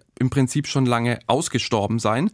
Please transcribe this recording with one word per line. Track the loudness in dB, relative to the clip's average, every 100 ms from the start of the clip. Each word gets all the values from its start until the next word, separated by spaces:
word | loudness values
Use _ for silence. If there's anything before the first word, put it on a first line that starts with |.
| _ -4
im | -2
Prinzip | 0 0 0 -2
schon | 0 2
lange | 2 0 -2 0
ausgestorben | 0 0 -4 0 0 0 0
sein, | 0 0 -2